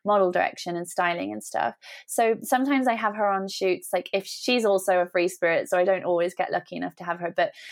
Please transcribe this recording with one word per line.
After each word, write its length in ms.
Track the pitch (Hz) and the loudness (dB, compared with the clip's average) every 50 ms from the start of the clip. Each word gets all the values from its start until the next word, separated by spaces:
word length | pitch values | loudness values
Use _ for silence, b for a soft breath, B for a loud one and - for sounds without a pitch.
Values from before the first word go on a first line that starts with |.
| B | B
model 260 | 202 208 202 190 180 | 2 4 4 4 4
direction 460 | 180 180 185 - - - - 180 175 | 4 2 0 0 -2 -6 -8 -6 -6
and 100 | 170 175 | -6 -6
styling 460 | 175 - - 180 175 175 175 190 202 | -6 -2 0 0 0 0 -2 -4 -6
and 100 | - 214 | -6 -8
stuff. 320 | - - - - - - 220 _ B B B B B | -10 -6 -4 -2 -2 -2 -4 _ B B B B B
So 280 | B - - 233 226 226 220 | B 0 2 2 2 2 0
sometimes 440 | - - 269 254 269 277 277 269 254 | 0 0 0 2 2 2 2 2 2
I 100 | 247 226 | 0 0
have 200 | 220 226 214 208 | 0 0 -2 0
her 140 | 214 208 202 | 2 0 2
on 180 | 196 190 190 196 | 2 0 -2 -4
shoots, 400 | - - - 185 180 - - - - | -4 -2 0 0 0 0 -2 -2 -2
like, 160 | 180 185 - | -2 -2 -2
if 140 | - 196 190 | -4 -4 -4
she's 400 | - - - - - 247 247 220 | -4 -12 -6 -2 0 2 2 4
also 340 | 202 196 185 190 - 185 180 | 4 2 2 4 2 2 2
a 80 | 175 175 | 2 2
free 200 | - 185 175 180 | 2 2 2 0
spirit, 420 | 180 - 180 165 165 139 - - | 0 0 0 2 2 2 0 0
so 80 | 196 180 | 2 2
I 60 | 180 | 4
don't 200 | 196 190 185 - | 4 2 0 2
always 300 | 175 175 170 170 185 185 | 0 0 2 2 0 0
get 180 | - 180 - | -2 -4 -2
lucky 240 | 165 175 - - 180 | -2 -4 -4 -6 -10
enough 200 | 165 175 175 - | -8 -8 -8 -8
to 80 | - 170 | -10 -6
have 100 | 175 170 | -6 -6
her, 180 | 175 175 170 175 | -4 -4 -4 0
but 180 | 185 170 151 B B B B | 0 0 0 B B B B